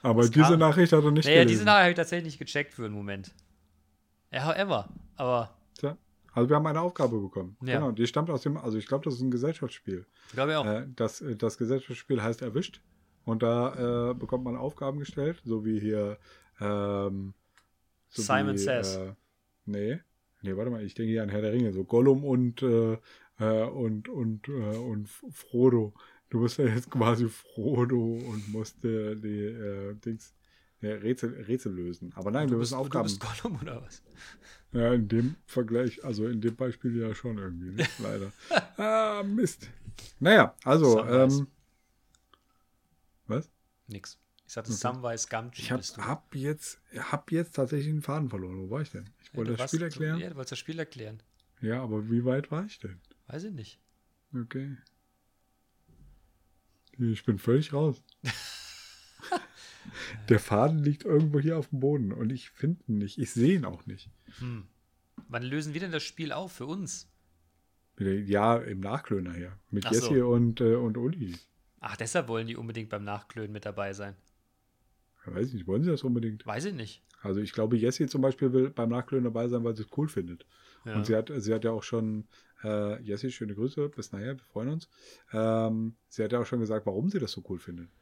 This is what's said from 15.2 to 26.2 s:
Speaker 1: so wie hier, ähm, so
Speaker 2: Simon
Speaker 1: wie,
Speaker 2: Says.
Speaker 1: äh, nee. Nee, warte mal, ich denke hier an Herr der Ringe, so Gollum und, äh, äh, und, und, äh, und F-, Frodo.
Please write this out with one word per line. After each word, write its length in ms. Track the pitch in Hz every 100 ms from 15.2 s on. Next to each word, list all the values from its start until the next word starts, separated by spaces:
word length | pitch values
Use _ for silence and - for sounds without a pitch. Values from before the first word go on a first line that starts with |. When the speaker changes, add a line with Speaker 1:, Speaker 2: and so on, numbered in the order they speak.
| 143 170 123
Speaker 1:
so 180 | 113 107
wie 140 | 107
hier, 400 | 107 107 104 104 - - _ _
ähm, 720 | 104 104 101 101 98 98 98 - _ _ _ _ _ _ _
so 120 | -
Speaker 2:
Simon 320 | 104 131 104 101
Speaker 1:
wie, 20 |
Speaker 2:
Says. 380 | 98 123 95 95
Speaker 1:
äh, 160 | 95 104 _ _ _ _ -
nee. 340 | 101 104 156 _ _ _ _
Nee, 140 | 98 95
warte 120 | 120
mal, 120 | 117
ich 100 | 101
denke 160 | - 113
hier 120 | 113
an 60 | 104
Herr 120 | 104
der 120 | 107
Ringe, 180 | 120 117
so 120 | 95 92
Gollum 380 | 117 135 135 143
und, 360 | 127 123 117
äh, 360 | 131 113 113 113 - - _ _
äh, 240 | 110 110
und, 460 | 117 143 113 107 117
und, 380 | 202 113 110 -
äh, 20 | 139 107 110
und 280 | 123 107 104
F-, 180 | - 254
Frodo. 640 | 147 - 120 127 120 107 - - -